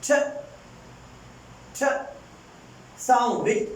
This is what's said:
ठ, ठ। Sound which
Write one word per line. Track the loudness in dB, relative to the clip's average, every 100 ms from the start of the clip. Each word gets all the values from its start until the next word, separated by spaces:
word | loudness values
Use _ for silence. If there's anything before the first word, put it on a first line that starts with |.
ठ, | 2 0 0 -6 -14 -18 -20 -20 -20 -20 -20 -20 -20 -20 -20 -20 -18
ठ। | -2 0 0 -6 -14 -20 -20 -20 -20 -20 -20 -20 -18
Sound | 2 4 4 0
which | 0 0 -2